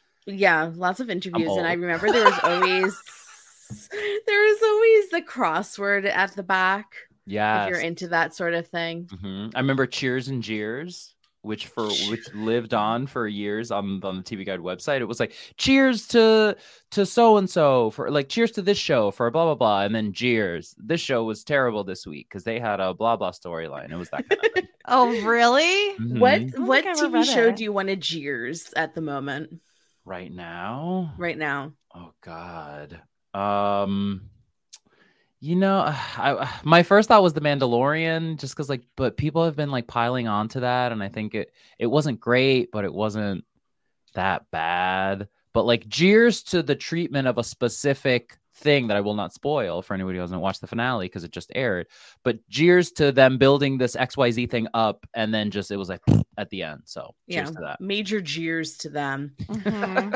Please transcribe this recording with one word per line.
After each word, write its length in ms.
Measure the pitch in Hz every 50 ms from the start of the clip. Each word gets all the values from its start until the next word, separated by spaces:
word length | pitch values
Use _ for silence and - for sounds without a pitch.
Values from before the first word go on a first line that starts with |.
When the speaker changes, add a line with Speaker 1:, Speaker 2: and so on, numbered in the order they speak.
| _ _ _ _ -
Speaker 1:
Yeah, 440 | 202 196 190 196 185 165 156 160 170 165
lots 260 | 170 185 180 185 190
of 80 | 262 226
interviews, 420 | 190 175 - 185 170 170 165 165 -
and 100 | - -
I 40 | 165
Speaker 2:
old. 100 | 175 175
Speaker 1:
remember 320 | 175 175 165 165 185 208 220
there 140 | 240 214
was 120 | 202 202 190
Speaker 2:
<laughs> 40 | -
Speaker 1:
always, 1500 | 170 175 180 185 185 185 185 185 196 202 - - - - - - - - - - - - - - - - - - -
there 500 | - 415 415 415 403 427 440 - 415 403 415
was 200 | 427 415 427 440
always 460 | 427 427 427 453 453 440 427 403 370 339
the 100 | 339 320
crossword 800 | - - 247 226 165 156 175 202 - - - 202 202 202 202 196
at 300 | 202 - 185 196 190 -
the 60 | 202 185
back. 520 | 185 196 185 185 185 196 202 208 _ - - - _ _ _ _
Speaker 2:
Yes. 440 | 190 190 214 - 107 110 107 101 98
Speaker 1:
If 20 |
you're 100 | 180 170
into 280 | - 165 170 - 185 170
that 260 | 170 165 165 170 -
sort 180 | - 180 170 170
of 160 | 170 165 -
thing. 380 | - 170 170 170 165 170 180 175 -
Speaker 2:
Mm-hmm. 420 | 87 98 98 95 - 107 113 107
I 40 | 123
remember 260 | 131 139 135 135 131
Cheers 420 | 123 - - 139 131 123 131 120 135
and 140 | 135 123 107
Jeers, 720 | 104 110 107 107 110 117 135 160 180 175 - - - _ _ _ _ _ _ -
which 240 | 107 107 107 - -
for 200 | - 120 110 107
Speaker 1:
Cheers. 200 | 98 92 95 104
Speaker 2:
which 240 | 113 113 - - -
lived 400 | 104 110 110 113 123 117 107 120
on 320 | 110 104 110 113 120 135
for 200 | 135 - 131 117 107
years 420 | 104 101 101 104 104 107 117 113
on, 300 | 104 101 101 98 98 95 92
on 140 | 98 92
the 60 | 92 92
T 100 | - 113
V 60 | 95 95
Guide 140 | 98 95 87
website. 400 | 82 90 90 90 - 151 143 135
It 40 | 120
was 160 | 101 120 -
like, 120 | 120 104 - - - - _
"Cheers 520 | - - - 269 269 269 262 240 208 - -
to, 480 | - 233 220 220 220 220 214 208 - - - - - - _ -
to 160 | - 208 196
so-and-so," 840 | 185 - 240 233 226 214 208 190 185 - 180 156 143 135 127 117 110
for, 200 | - - - -
like, 180 | 147 147 139 139
"Cheers 220 | - 233 233 226 226
to 100 | 214 180
this 160 | 196 202 202
show," 340 | - - 151 120 107 101 -
for 180 | - 120 117
blah, 140 | 117 160 170
blah, 100 | 165 147
blah, 280 | 113 127 110 104 98 101
and 120 | 104 110
then 180 | 113 110 104 90
jeers. 640 | - 117 127 120 110 104 90 85 82 85 - -
"This 240 | - - 113 165 165
show 220 | - - 135 117 113
was 200 | 110 107 107 -
terrible 400 | - 151 139 131 123 110 104 98
this 200 | 92 92 - -
week 220 | 92 76 71 - _
'cause 120 | - 98 -
they 160 | 113 113 117
had 220 | 120 110 104 95
a 120 | 95 92 92
blah, 220 | - 107 117 117
blah 140 | 98 101 90
storyline." 600 | 87 - - 87 85 80 82 76 71 69 - 69 78
It 40 |
was 140 | 87 87 -
that 180 | - - 254 -
kind 120 | 392 - -
of 80 | 453 -
thing. 140 | 359 - - _
Speaker 1:
<laughs> 60 | _ - -
Speaker 3:
Oh, 320 | 247 262 247 240 240 220 202
really? 400 | 220 233 233 233 240 247 277 320 349 370 403 415 403 392 392
Speaker 2:
Mm-hmm. 200 | 220 - 247 -
Speaker 1:
What, 120 | - - -
Speaker 3:
I 60 | 214
don't 280 | 240 262 254 269 120
Speaker 1:
what 180 | 117 262 277 -
Speaker 3:
think 20 |
I 40 | 392 349 302
ever 80 | 339
Speaker 1:
T 60 | 330 -
V 60 | 320
Speaker 3:
read 80 | 311
Speaker 1:
show 220 | - 254 240 226 233
Speaker 3:
it. 80 | 220
Speaker 1:
do 60 | 208 220
you 80 | 208 202
wanna 240 | 202 190 190 190
jeers 760 | 190 151 - 165 160 139 143 139 117 117 123 160 165 - - -
at 180 | - 160 156 -
the 40 | 170
moment? 600 | 160 147 143 135 135 139 135 143 156 - 170 165 _ _ _ _ _ _ _ _ _
Speaker 2:
Right 280 | 95 95 90 90 80 90
now? 840 | 90 85 85 85 87 90 101 120 135 156 175 185 185 180 156 - -
Speaker 1:
Right 180 | 175 170 156
now. 360 | 151 156 147 139 143 135 156 - _ _ _ -
Speaker 2:
Oh, 200 | - 175 - _ _
God. 800 | - 90 82 82 87 87 85 82 76 73 73 73 73 73 85 82 _ _ _ _ _ _ -
Um, 960 | 98 101 101 101 101 101 101 101 101 101 98 98 98 101 101 98 92 - - _ _ _ _ _ _ _ _ - - _ _ _ _ _ _ _ _ _ _ _ _
you 160 | - 151 175
know, 260 | 185 196 196 196 196 -
<sighs> 20 |
I, 640 | 151 147 127 - - - - - 139 139 - 214 123 - - -
my 220 | 147 165 175 170
first 240 | - 196 208 214 -
thought 160 | 233 208 185
was 80 | 175 147
The 60 | 156
Mandalorian, 960 | 147 147 143 139 135 123 120 117 131 143 151 160 165 165 160 165 165 160 160 147
just 160 | - 135 -
'cause, 140 | - 147 135
like, 160 | 139 123 - _ _
but 200 | - 135 117 -
people 280 | - 147 151 143 165 165
have 120 | 165 147
been, 160 | 143 147 143 135
like, 160 | 123 117 -
piling 400 | - 123 117 120 127 127 120 113
onto 320 | 104 104 107 113 - 135
that, 320 | 123 123 123 127 123 120 117
and 100 | 107 101
I 60 | 98
think 260 | - 107 107 104 -
it, 180 | 107 - - _ _ _ _ _ -
it 60 | 117 113
wasn't 320 | 120 151 147 156 117 107
great, 500 | - 120 120 127 131 135 131 127 117 -
but 140 | - 107 98
it 100 | 90 -
wasn't 500 | 92 107 110 101 110 104 101 95 - - _ _ _ _ _ _ _ _ _ _ _ _ _ -
that 340 | 90 90 95 90 - _ - -
bad. 760 | 80 80 82 87 87 90 92 - 95 95 98 98 98 101 - _ _ _ _ -
But, 120 | 113 101
like, 240 | 117 120 117 - 110
jeers 540 | - 131 170 190 208 220 233 240 - - -
to 180 | - - 175 156
the 140 | 135 143
treatment 500 | - - - 165 170 175 - 131 139 135
of 120 | 127 117 120
a 60 | 113
specific 920 | - - - 127 117 - - - 143 139 - - 139 123 120 - _ - _ _ _ _ -
thing 280 | - 151 143 143 123
that 100 | 110 101
I 60 | 104 98
will 100 | 104 104
not 200 | 107 98 87 -
spoil 480 | - - 143 151 143 110 90 82 87 92
for 100 | - 101
anybody 240 | 95 95 92 92
who 60 | 90 90
hasn't 180 | 87 92 87
watched 220 | 87 98 95 - -
the 40 |
finale 400 | - - 113 120 127 127 110 90 90
'cause 140 | - 98 82
it 60 | 85
just 220 | - 90 - - -
aired. 340 | 123 135 117 95 87 82 _ _ - - - - _ -
But 160 | 127 113 113 _ _
jeers 420 | 104 127 160 175 180 180 175 - -
to 200 | - 151 143 127
them 240 | 135 131 131 131
building 400 | 120 135 135 139 139 143 135 135
this 180 | 127 127 120 -
X 220 | - 131 127 -
Y 140 | 139 131 120
Z 160 | 113 117 120
thing 200 | 117 135 117 110 - -
up, 340 | 113 113 107 101 - - - -
and 220 | 117 110 107 110
then 160 | 107 104 104
just, 200 | 98 104 98 -
it 60 | 101
was 140 | 101 95 87
like, 100 | 92 - - - 104 107 - _ - 107
at 100 | 101 -
the 140 | 101 95 87
end. 180 | 78 76 67 -
So 280 | - - - 123 123 - _ _ -
cheers 180 | 175 165 139 147
Speaker 1:
Yeah. 40 | 165
Speaker 2:
to 60 | 151 160
that. 160 | 143 139 - 185
Speaker 1:
Major 400 | 196 196 208 214 185 220 208 180
jeers 560 | 147 143 165 165 165 165 165 160 151 - -
to 100 | - 151
them. 460 | 143 147 143 139 135 139 143 143 - - -
Speaker 3:
Mm-hmm. 720 | - 208 226 190 208 220 208 202 190 185 - 202 208 -